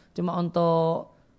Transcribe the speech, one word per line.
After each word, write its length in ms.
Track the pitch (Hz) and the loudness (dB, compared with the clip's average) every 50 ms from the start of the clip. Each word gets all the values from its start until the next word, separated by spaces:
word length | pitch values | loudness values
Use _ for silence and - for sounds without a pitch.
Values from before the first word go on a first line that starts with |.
| - _ _ | -20 _ _
cuma 240 | - 175 180 170 175 | -6 -4 -2 -2 -2
untuk 800 | 175 165 - 175 170 165 165 165 165 165 165 - - - - _ _ _ _ | -4 -2 0 0 2 2 2 2 2 0 0 -2 -6 -10 -18 _ _ _ _